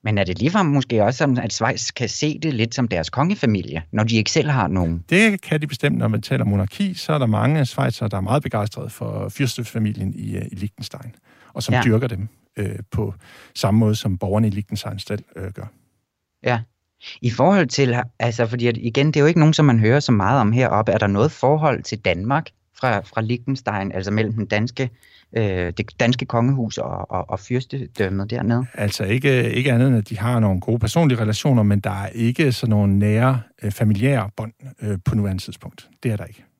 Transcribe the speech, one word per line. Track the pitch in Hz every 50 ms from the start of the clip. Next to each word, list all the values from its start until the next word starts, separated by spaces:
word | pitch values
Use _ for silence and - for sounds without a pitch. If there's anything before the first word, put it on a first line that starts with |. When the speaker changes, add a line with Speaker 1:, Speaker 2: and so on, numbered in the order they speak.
| _
Speaker 1:
Men | 107 104 101
er | 98
det | 85 90 92
ligefrem | 110 151 180 214 190
måske | 151 143 143 127 - 120 110 101
også | 107 127 -
sådan, | 165 143 127 120
at | - 110
Schweiz | - - 110 120 135 - 127 -
kan | - - 123 104
se | - - 147 151 147 -
det | 156 160 139
lidt | 110 113 117 -
som | - 123 110
deres | 98 85 80 -
kongefamilie, | - 127 143 175 208 - - 123 104 95 85 - 67 80 80 -
når | - 110 110
de | 110 117
ikke | 110 104 -
selv | - 160 147 151
har | 143 131 101 76
nogen? | 85 - 87 82 82 85 87 -
Speaker 2:
Det | 160 185 220 220 202 185
kan | - - 156 156
de | 151
bestemt. | 143 - - - 143 - 120
Når | 117 113
man | 110 110
taler | 110 - 135 131 120
monarki, | 107 101 101 98 98 - - 202 190 180
så | - - -
er | 156 147
der | 131
mange | 113 107 107 110 127 151 160 139
schweizere, | 123 - - 131 127 117 - - 107
der | 101
er | 98
meget | 92 98 123 151
begejstrede | 147 123 - 110 104 104 - - 107 107
for | - - 120 110 101 101 98 98
fyrstefamilien | - - 143 123 - - 117 - - 117 110 104 104 - 98 98 -
i, | - 107 104 104
øh, | 98 - -
i | -
Liechtenstein, | 95 98 107 _ - 104 - - - - 120 - _ _ _ _ _ - -
og | _ 131
som | 120 - 117
Speaker 1:
Ja. | 127 117
Speaker 2:
dyrker | 123 107 110 123 120
dem, | 113 90 104 113 _ _ _ _ _
øh, | - 104 101 104 101 101 _
på | - - 107 104 95 87 _ - - - - - _
samme | - - 107 101 110
måde, | 113 107 107
som | 110 - 110 92 90
borgerne | - 95 101 107 113
i | 107
Liechtenstein | 95 101 98 _ - 101 - 107 104 95
selv, | - - 104 104 - _ -
øh, | - 95 95
gør. | 98 - 95 107 _ _ _ _ _ _ _ _ _ _ _ _ _ _ -
Speaker 1:
Ja. | 120 123 117 113 _ _ _ _ _ _ _ - - - -
I | - 120
forhold | 110 - 131 175 202 202 165
til, | 127 - - 139 123 120 123 120 120 _ _
altså, | 117 120 113 120 120
fordi | 110 117 123 117
at, | 120 117
igen, | 117 - 120 113 139 143
det | 156 151
er | 151
jo | 143
ikke | 156 170 165
nogen, | 151 156 156
som | - 156
man | 143 120 113
hører | 107 110 123 147
så | 139 -
meget | 123 104 95 98 127 143
om | 113 101
heroppe. | 113 123 131 - - 104 110 113
Er | - 107
der | 107
noget | 101 98 101 117 156
forhold | - - - 131 147 156 151 151 123 -
til | - - - -
Danmark | - 95 85 85 95 117 143 160 160 - _ _ _ _ _ -
fra, | - 127 113 101
fra | - - - 113
Liechtenstein, | 113 107 123 120 120 - 135 131 - - 104 101 98 98
altså | - 92 95 101
mellem | 104 107 113 104 110
den | 113 104
danske, | 95 107 104 110 123 - - 135 123 - _ _ _ _ - _ _ -
øh, | 113 110 101 95 90 87 87 87
det | - 104 - - -
danske | 117 117 123 120 -
kongehus | - - 117 117 127 139 131 117 104 - -
og, | 113 - - - - -
og, | - 92 87 -
og | - 95
fyrstedømmet | - - 120 127 127 _ - 139 117 - _ - 104 92 98 98 98 107
dernede? | 117 - - 107 120 120 123 123 -
Speaker 2:
Altså | - 104 104 - - 101
ikke, | 95 107 131 135 143 131 127 117 113
ikke | 110 120 127 139
andet | 123 117 127 139
end, | 127
at | 113 98 -
de | 110 98
har | 101 120 123 117
nogle | 110 101 95 92
gode | - - 113 117
personlige | 107 107 - 170 165 147 127 113
relationer, | 110 107 107 - - 151 131 120
men | 104 104 101 101
der | 98 101 98 98
er | 98 98
ikke | - 113 113 117 123 - 160 135
sådan | 120 - - 113
nogle | 107 104 101 101 98 101
nære, | 101 107 107 110 120 131 131 123 110 _ _ _
øh, | - 104
familiære | 95 - 117 104 107 98 113 139 139 120 95 101 -
bånd, | - 123 117 - _ - 135 - _
øh, | - 107 101 92 -
på | - 110
nuværende | 107 101 98 95 92
tidspunkt. | - - - - - - - - - _ _ _
Det | - 127
er | 110
der | 101 90
ikke. | - - - - _ _ _